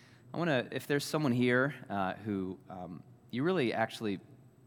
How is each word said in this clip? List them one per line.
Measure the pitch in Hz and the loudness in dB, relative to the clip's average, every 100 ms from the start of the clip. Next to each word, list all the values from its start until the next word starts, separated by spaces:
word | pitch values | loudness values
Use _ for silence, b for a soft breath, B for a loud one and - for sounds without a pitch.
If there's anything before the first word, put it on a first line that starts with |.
| B B B | B B B
I | - | -2
wanna, | 170 131 104 | 2 2 2
if | 131 - | -4 0
there's | 143 - | 0 0
someone | 156 147 | 0 2
here, | 120 123 123 139 147 - | 4 4 4 2 -2 -6
uh, | 101 92 - 107 | -2 -2 -2 -2
who, | 98 92 95 - | -2 -2 -8 -12
um, | 90 87 85 - - - | -12 -12 -12 -16 -20 -8
you | 117 | -2
really | 156 185 185 | 0 2 2
actually, | 104 110 - 110 95 - - - - | 2 -2 -2 -4 -4 -8 -20 -20 -20